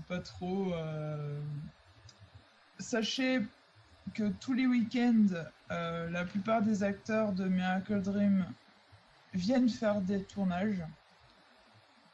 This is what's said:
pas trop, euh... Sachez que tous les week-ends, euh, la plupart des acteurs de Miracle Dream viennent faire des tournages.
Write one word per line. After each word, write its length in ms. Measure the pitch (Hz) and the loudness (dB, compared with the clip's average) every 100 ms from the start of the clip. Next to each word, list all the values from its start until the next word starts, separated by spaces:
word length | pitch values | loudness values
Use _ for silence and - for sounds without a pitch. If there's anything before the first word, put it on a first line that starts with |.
| - | -8
pas 120 | 180 | -8
trop, 540 | - - 180 190 190 | -8 -8 -4 -2 -2
euh... 680 | 170 160 156 151 151 147 143 147 147 160 - - - - - - - - _ _ - | -2 -4 -6 -6 -6 -6 -6 -8 -8 -10 -16 -20 -20 -20 -20 -20 -20 -20 _ _ -16
Sachez 600 | 190 226 214 - 254 262 208 - _ - - - 196 | -6 -2 -2 0 0 0 -2 -8 _ -20 -20 -18 -10
que 160 | 202 208 | -4 -2
tous 240 | 185 - | -2 -2
les 140 | 254 262 | 2 4
week-ends, 580 | 247 220 254 240 226 202 175 156 - - | 2 2 2 4 6 6 4 -6 -12 -6
euh, 380 | 170 170 170 170 | -4 -2 -4 -4
la 140 | 175 | -4
plupart 380 | 180 208 196 226 | -4 -4 0 2
des 220 | 214 208 | 2 2
acteurs 500 | 202 196 - 220 214 | 0 -2 -2 0 0
de 140 | 185 190 | 0 0
Miracle 540 | 185 185 190 185 208 | 2 2 0 0 -2
Dream 440 | 190 202 202 190 175 - - _ _ - _ _ _ | 0 2 4 4 2 -6 -20 _ _ -20 _ _ _
viennent 360 | 190 180 262 247 | -4 2 4 2
faire 320 | - 214 208 | 2 0 0
des 220 | 185 196 | 0 -2
tournages. 600 | 196 208 190 175 214 190 160 160 _ _ - _ _ _ _ - _ _ _ | -2 -2 -2 0 -2 -2 -6 -12 _ _ -20 _ _ _ _ -20 _ _ _